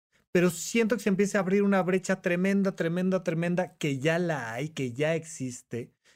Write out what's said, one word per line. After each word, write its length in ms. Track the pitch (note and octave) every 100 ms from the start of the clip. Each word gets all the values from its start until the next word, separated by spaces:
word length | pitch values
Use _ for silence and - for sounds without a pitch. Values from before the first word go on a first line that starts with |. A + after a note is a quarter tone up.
| _ _ _
Pero 180 | F3+ F3+
siento 460 | F3 - A#3 A3+ A#3+
que 80 |
se 60 | G#3+
empieza 280 | F#3+ G3+ G#3
a 40 |
abrir 200 | F3+ G3+
una 220 | G3+ G3
brecha 360 | F3+ F#3 - F#3+
tremenda, 540 | F#3 F3+ F#3+ G3 G3 -
tremenda, 480 | E3 F3 F#3 F#3
tremenda, 540 | F3+ E3 E3+ F3 F3+ _
que 220 | D#3 C3+
ya 180 | D3 E3+
la 360 | F3 D3 A#2
hay, 160 | A#2 D#3
que 220 | D#3+ C3
ya 220 | A#2 D3
existe, 800 | E3 D#3+ - C3 B2 _ A#2 - _ _